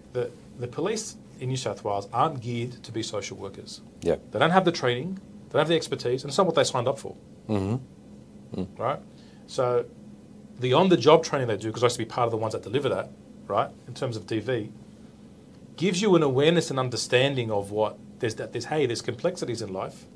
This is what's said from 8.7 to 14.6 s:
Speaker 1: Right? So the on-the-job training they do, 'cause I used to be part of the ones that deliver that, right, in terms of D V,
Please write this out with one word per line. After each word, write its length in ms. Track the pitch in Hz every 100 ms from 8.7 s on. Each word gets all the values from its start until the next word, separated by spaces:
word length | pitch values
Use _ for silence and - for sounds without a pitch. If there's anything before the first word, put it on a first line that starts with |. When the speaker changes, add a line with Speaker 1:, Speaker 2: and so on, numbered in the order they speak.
| -
Speaker 1:
Right? 220 | 113 156 - - - - -
So 380 | - 123 120 - - - - - - - -
the 140 | 127
on-the-job 500 | 139 190 165 131 165
training 240 | - 135 120
they 100 | 98
do, 140 | 110
'cause 120 | 110
I 40 | 120
used 80 |
to 100 | 117
be 0 |
part 220 | 107 - 117
of 40 |
the 60 | 113
ones 160 | 110
that 80 | -
deliver 280 | 101 131 131
that, 200 | 95 - - - - -
right, 220 | 101 143 - -
in 60 |
terms 200 | 123 131
of 120 | 110 -
D 120 | 113
V, 320 | 104 120